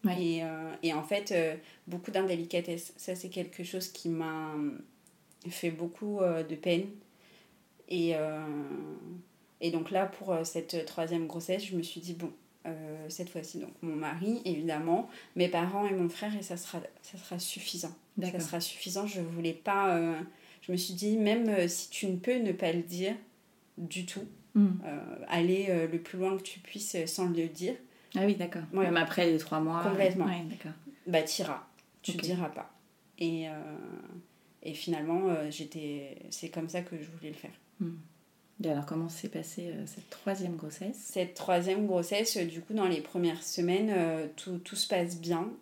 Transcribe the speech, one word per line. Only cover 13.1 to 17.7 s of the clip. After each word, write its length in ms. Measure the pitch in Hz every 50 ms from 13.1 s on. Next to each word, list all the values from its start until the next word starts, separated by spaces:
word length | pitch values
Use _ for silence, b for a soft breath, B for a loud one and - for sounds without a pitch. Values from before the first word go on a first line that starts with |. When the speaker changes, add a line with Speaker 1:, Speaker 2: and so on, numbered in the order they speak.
Speaker 2:
cette 200 | 165 - 180 175
fois-ci, 300 | - 175 156 - - 170
donc 120 | - - - -
mon 140 | - 165 156
mari, 460 | 151 156 151 147 170 180 202 226 240 233
évidemment, 640 | 196 170 147 156 165 156 151 160 165 170 190 247 B B B B B B
mes 120 | 175 202 202
parents 380 | 180 170 170 180 190 202 208 202
et 60 | 196
mon 160 | 190 180 170
frère, 260 | 170 - - 214 214 208
et 40 |
ça 160 | 190 - 180 175
sera, 240 | - - - 170 - - - -
ça 160 | - - - 185
sera 220 | - - 180 175
suffisant. » 540 | 175 - - - - -